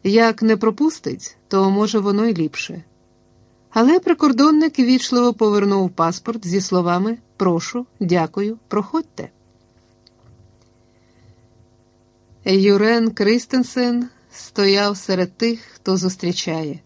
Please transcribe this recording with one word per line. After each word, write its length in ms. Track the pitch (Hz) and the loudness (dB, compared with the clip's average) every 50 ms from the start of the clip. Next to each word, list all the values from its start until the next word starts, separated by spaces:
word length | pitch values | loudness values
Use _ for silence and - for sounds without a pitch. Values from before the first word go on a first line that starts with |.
| - | 0
Як 380 | 202 202 226 226 226 220 - | 2 2 4 2 2 0 0
не 140 | 220 220 220 | 0 0 0
пропустить, 800 | 208 220 220 220 - 294 320 - - - 139 127 - - - - _ _ _ | 2 0 -2 0 0 -2 -2 -2 -4 -10 -10 -10 -10 -14 -20 -20 _ _ _
то, 220 | - 190 190 190 | 0 0 2 2
може, 280 | 196 202 214 202 214 214 | 2 0 0 0 0 -2
воно 260 | 196 202 202 208 220 | 0 0 0 0 0
й 80 | 233 214 | 0 0
ліпше. 500 | 170 160 151 - - - - 180 175 - _ _ _ _ _ _ _ _ _ _ _ _ _ _ _ _ _ | -2 -2 -4 -4 -8 -12 -12 -14 -16 -18 _ _ _ _ _ _ _ _ _ _ _ _ _ _ _ _ _
Але 280 | - 226 233 269 330 370 | 0 2 4 4 4 2
прикордонник 800 | - 370 339 - 311 285 247 220 277 311 311 302 320 311 - - | 2 0 0 2 2 0 2 4 4 4 4 2 2 0 0 0
вічливо 560 | 247 240 254 254 - - 254 240 240 240 233 | 2 2 2 0 0 0 0 2 2 0 0
повернув 560 | - 226 208 208 208 202 202 196 196 190 180 | 0 0 2 2 2 0 2 0 0 -2 -2
паспорт 560 | - - 165 165 180 - _ 233 226 226 226 | 0 0 -2 -2 -2 -6 _ -10 -10 -8 -6
зі 140 | 175 180 196 | -2 -2 -2
словами: 580 | 190 - 202 180 170 175 175 180 190 220 233 240 _ _ _ | -2 0 -2 0 0 0 0 0 -2 -4 -4 -8 _ _ _
«Прошу, 500 | - 196 185 170 170 - - - 240 247 _ _ _ | -2 0 0 0 -2 -4 -6 -8 -8 -10 _ _ _
дякую, 580 | 196 170 175 175 160 160 - 196 202 214 226 226 _ _ | -2 0 0 0 0 -2 -4 -6 -6 -6 -6 -10 _ _
проходьте». 640 | - 214 208 - - 330 320 _ _ - - - _ _ _ _ _ _ _ _ _ _ _ _ _ _ _ _ _ _ _ - - _ - _ _ _ _ _ _ _ _ _ _ _ _ _ _ _ _ _ _ _ _ _ _ _ _ _ _ _ _ _ _ _ _ _ _ _ _ _ - _ - | -4 -4 -4 -2 -6 -6 -6 _ _ -16 -16 -16 _ _ _ _ _ _ _ _ _ _ _ _ _ _ _ _ _ _ _ -20 -20 _ -20 _ _ _ _ _ _ _ _ _ _ _ _ _ _ _ _ _ _ _ _ _ _ _ _ _ _ _ _ _ _ _ _ _ _ _ _ _ -20 _ -2
Юрен 680 | 190 190 196 190 202 202 196 208 220 233 233 226 226 | 2 2 4 6 4 4 4 4 2 2 2 0 0
Кристенсен 960 | 220 - 208 202 226 240 - _ - 254 247 247 - 254 247 240 240 240 247 247 _ _ _ _ | -2 0 0 2 2 0 -2 _ -2 -2 -2 -2 -2 -2 -2 0 -2 -2 -4 -6 _ _ _ _
стояв 640 | - - - - _ - 202 196 196 202 202 208 208 | -20 -20 -20 -12 _ 0 2 2 4 4 2 0 -2
серед 360 | 196 - - 190 185 180 185 | -4 -4 -4 0 0 -2 -4
тих, 280 | _ - 233 233 233 226 | _ -4 -2 -2 -2 -4
хто 360 | - - - - _ 190 190 | -10 -20 -20 -10 _ -2 -2
зустрічає 840 | 185 180 185 185 - - 175 180 - - 175 165 160 160 147 156 156 _ | 0 0 -4 -4 -4 -6 -4 -4 -4 -6 -6 -6 -6 -6 -8 -10 -12 _